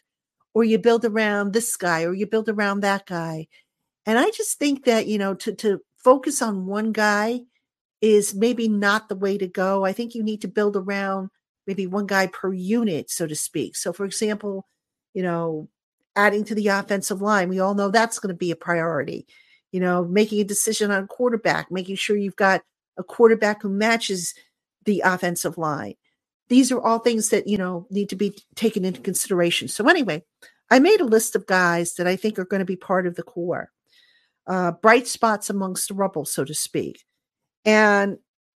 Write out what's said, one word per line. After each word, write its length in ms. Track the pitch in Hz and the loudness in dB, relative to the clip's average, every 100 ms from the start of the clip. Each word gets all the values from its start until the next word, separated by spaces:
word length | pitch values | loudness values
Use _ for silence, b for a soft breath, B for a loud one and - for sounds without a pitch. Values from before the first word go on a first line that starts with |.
| _ _ _ _ _ | _ _ _ _ _
or 120 | 214 | 0
you 140 | 233 220 | 4 4
build 280 | 233 233 233 | 4 4 2
around 460 | 214 214 208 202 | 0 0 0 0
this 220 | 208 226 - | -2 -2 -4
guy, 260 | 180 165 | -2 0
or 100 | 170 | 0
you 140 | 190 202 | -4 -2
build 220 | 220 220 | -2 -2
around 320 | 208 202 202 | -2 -2 0
that 260 | 202 196 - | 0 -2 -4
guy." 400 | 175 165 160 160 b b _ _ _ | -6 -6 -8 -12 b b _ _ _
And 140 | - 220 | 0 2
I 120 | 349 | 2
just 280 | 440 427 - | 0 -6 -2
think 260 | 294 277 | -2 0
that, 220 | - 226 - | 2 0 0
you 100 | 214 | -2
know, 180 | 196 | -2
to, 200 | 190 - | -4 -6
to 260 | 190 220 190 - _ | -4 -2 -2 -6 _
focus 460 | 262 277 302 285 | 4 4 2 -4
on 240 | 233 196 185 | -4 -4 -4
one 260 | 202 220 | -4 -2
guy 500 | 214 214 208 214 247 240 _ _ _ _ _ | 0 2 2 0 -4 -8 _ _ _ _ _
is 320 | 220 208 202 | 4 4 2
maybe 340 | 196 226 240 226 | 0 0 0 0
not 400 | 208 202 208 214 | 0 2 0 -2
the 60 | |
way 240 | 196 196 196 | -4 -2 -2
to 80 | 185 | -4
go. 380 | 180 190 196 | -2 0 0
I 80 | 190 | 0
think 220 | 196 240 | -2 -6
you 80 | 233 | -6
need 200 | 214 214 | -4 -4
to 60 | 208 | -4
build 280 | 196 208 202 | 0 0 0
around 540 | 185 196 196 196 190 - _ _ - | -4 -4 -4 -4 -8 -14 _ _ -8
maybe 200 | 196 185 | -6 -4
one 200 | 190 202 | -4 0
guy 200 | 196 190 | 0 0
per 260 | - 190 | -2 -6
unit, 560 | 190 180 233 226 156 - | -4 -2 0 0 -2 -6
so 180 | - 165 | -6 -6
to 100 | 156 | -6
speak. 400 | - 165 107 - | -6 -6 -6 -6
So, 160 | - | -8
for 100 | - | -6
example, 600 | 196 - 214 208 208 190 - _ _ _ _ | -6 -4 -2 -2 -6 -10 -12 _ _ _ _
you 80 | 190 | -4
know, 460 | 185 170 165 156 151 _ _ _ _ | -2 -2 -2 -4 -10 _ _ _ _
adding 300 | - 208 208 | 2 2 2
to 100 | 208 | -2
the 140 | 214 208 | -2 0
offensive 540 | 196 196 202 185 190 | 0 0 -4 -2 -4
line, 260 | 202 208 180 | 0 2 0
we 120 | 185 | 0
all 140 | 190 | 0
know 140 | 202 202 | 0 2
that's 300 | 220 233 - | 2 2 -2
gonna 160 | 202 | -8
be 160 | 175 180 | -4 -4
a 60 | 160 | -4
priority. 680 | - 170 165 156 151 - - b b b _ | -2 0 0 -2 -4 -8 -14 b b b _
You 100 | 185 | -2
know, 240 | 180 180 | 0 0
making 360 | 175 185 214 208 | 2 2 2 0
a 40 | |
decision 460 | 202 202 - 220 208 | -2 -2 -2 0 0
on 160 | 196 196 | 0 -4
quarterback, 640 | - 247 226 190 - 160 | -2 0 0 0 0 -2
making 260 | 180 185 196 | -6 -6 -6
sure 200 | - 208 | -2 -2
you've 200 | 202 - | -2 0
got 260 | 196 185 - _ _ - | 2 2 -2 _ _ -14
a 40 | |
quarterback 600 | 185 - 233 226 208 208 | -12 4 6 6 2 0
who 80 | 208 | -4
matches 640 | 196 214 233 - 190 170 b b _ _ _ | 0 2 0 -2 -4 -6 b b _ _ _
the 160 | - 196 - | -2 2 2
offensive 500 | 180 180 170 175 165 | 0 -2 -4 -6 -4
line. 380 | 160 143 104 - _ _ _ _ _ | -4 -4 -8 -12 _ _ _ _ _
These 240 | 247 269 | 4 4
are 80 | 247 | 2
all 180 | 220 226 | 0 2
things 320 | 233 226 214 | 2 0 0
that, 160 | 208 - | 0 0
you 100 | 208 | -2
know, 300 | 180 180 175 | -2 -6 -6
need 220 | 196 202 | -6 -6
to 60 | 190 | -2
be 200 | 208 202 _ - | -4 -4 _ -4
taken 280 | 226 214 | -2 0
into 160 | 185 180 | -2 -4
consideration. 680 | - 185 - 185 175 170 - | -6 -4 -2 2 2 0 -4
So 200 | - 220 | -2 2
anyway, 360 | 349 226 156 - _ b b _ | 2 0 -4 -8 _ b b _
I 120 | 254 | 6
made 200 | 311 427 | 6 4
a 40 | |
list 300 | 285 220 - 208 | 4 2 2 -4
of 100 | 190 | 0
guys 480 | 185 180 170 170 | 2 4 2 -2
that 120 | - 180 | -2 -2
I 100 | 185 | 0
think 220 | 214 214 | -2 -4
are 60 | |
gonna 220 | 185 196 185 | -4 -2 -2
be 100 | 180 | -6
part 300 | - 185 185 | -2 0 0
of 80 | |
the 80 | 175 | -4
core, 480 | 170 - 175 165 - _ _ b b b b b - | -10 -8 -6 -6 -8 _ _ b b b b b -6
uh, 260 | 185 180 | -2 -2
bright 340 | 170 220 240 262 | 2 6 6 4
spots 420 | - 226 208 - | 0 0 0 -2
amongst 400 | 202 190 185 - | -4 -4 -6 -8
the 60 | |
rubble, 320 | 196 196 175 156 | -4 -2 -2 -6
so 180 | - | -4
to 80 | 139 | -4
speak. 520 | 151 - 160 82 - _ _ _ _ _ _ | -6 -6 -4 -6 -10 _ _ _ _ _ _
And 540 | 214 214 214 202 202 - _ _ _ | 2 6 6 4 2 -4 _ _ _